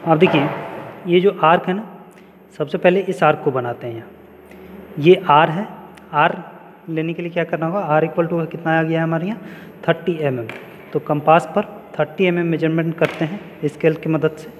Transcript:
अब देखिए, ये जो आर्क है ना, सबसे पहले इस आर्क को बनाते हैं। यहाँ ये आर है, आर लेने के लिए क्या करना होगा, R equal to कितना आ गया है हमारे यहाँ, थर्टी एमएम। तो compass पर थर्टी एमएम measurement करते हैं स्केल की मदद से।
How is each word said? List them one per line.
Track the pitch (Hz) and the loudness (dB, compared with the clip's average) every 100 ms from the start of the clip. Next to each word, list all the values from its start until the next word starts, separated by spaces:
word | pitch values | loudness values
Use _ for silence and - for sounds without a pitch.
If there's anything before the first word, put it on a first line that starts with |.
| 165 | 2
अब | 160 | 4
देखिए, | 180 156 147 - - - - - 185 | 4 4 0 -4 -10 -14 -16 -12 0
ये | 175 | 4
जो | 190 180 | 2 2
आर्क | - 170 - | 4 4 2
है | |
ना, | 185 226 - - - - - - - | -6 -8 -18 -20 -20 -20 -20 -20 -8
सबसे | 143 185 | -6 2
पहले | 180 185 | 2 2
इस | 190 185 | -2 2
आर्क | 156 147 | 2 2
को | 151 | 0
बनाते | 131 120 117 123 | -2 -4 -8 -10
हैं। | 113 | -10
यहाँ | - - - - - - - - - - | -14 -20 -20 -20 -20 -20 -20 -20 -14 2
ये | 147 180 - | 6 6 6
आर | 147 165 | 6 6
है, | 160 220 - - - - | 0 -6 -12 -20 -20 -6
आर | 151 165 180 - - - - - | 0 0 0 -12 -20 -20 -20 -8
लेने | 160 160 | -6 -6
के | 170 | -6
लिए | 170 | -6
क्या | 170 | -4
करना | 165 160 165 | -4 -4 -4
होगा, | 196 165 | -4 2
R | 156 | 2
equal | 160 165 165 | 2 0 -2
to | 170 160 | -2 -4
कितना | - 165 160 | -6 0 0
आ | |
गया | 160 165 | 0 0
है | |
हमारे | 165 165 180 | 0 -2 -4
यहाँ, | 233 - - - - | -8 -12 -18 -18 -6
थर्टी | - - - 160 | -2 0 0 -2
एमएम। | 147 127 113 - - - - | -2 -2 -8 -12 -18 -20 -8
तो | 151 | -8
compass | - 147 151 165 165 202 | -2 0 4 4 4 -6
पर | 208 - - - | -6 -12 -14 -4
थर्टी | 147 - 185 | -4 0 0
एमएम | 175 170 | 2 0
measurement | 156 160 160 165 160 | 0 0 0 -2 0
करते | 156 - 156 | -2 0 -6
हैं | 202 - - 147 | -6 -14 -6 -6
स्केल | - 165 151 | 0 0 0
की | 160 | -2
मदद | 156 156 - | 0 0 -4
से। | - | -18